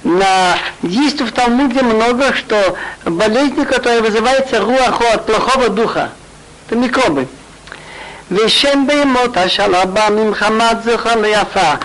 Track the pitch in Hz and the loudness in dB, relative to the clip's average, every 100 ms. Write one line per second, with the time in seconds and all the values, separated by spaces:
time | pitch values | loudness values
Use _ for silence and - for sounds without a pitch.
0 | - 180 190 190 180 165 - - 170 214 | -2 2 2 2 2 0 -4 -8 -4 0
1 | 294 294 233 - 247 240 277 262 240 220 | 0 0 -4 0 0 2 2 0 2 2
2 | 233 247 262 247 - 214 185 - - - | 2 2 0 -2 -2 0 0 -2 -10 -8
3 | - 170 214 233 285 302 277 254 247 233 | -6 0 0 2 0 0 -2 0 0 0
4 | 220 220 233 269 269 226 208 262 247 - | 2 0 2 2 0 -2 0 2 2 2
5 | 233 214 - 214 240 262 233 196 214 165 | 2 0 0 -2 0 0 0 0 -2 -2
6 | - - - - - - - 226 247 262 | -6 -8 -20 -20 -20 -20 -6 -2 0 0
7 | 220 139 131 - - - - - - - | 0 0 -4 -10 -20 -20 -20 -20 -18 -18
8 | - - - 190 302 - 277 277 269 294 | -18 -18 -4 0 2 2 2 2 2 2
9 | 285 247 247 240 185 190 202 180 190 196 | 2 0 0 0 -2 0 0 0 0 0
10 | 214 214 220 196 214 220 226 226 226 226 | 0 2 0 0 -2 2 0 0 -2 -2
11 | 226 226 214 214 190 196 165 139 | 0 0 2 0 0 0 0 0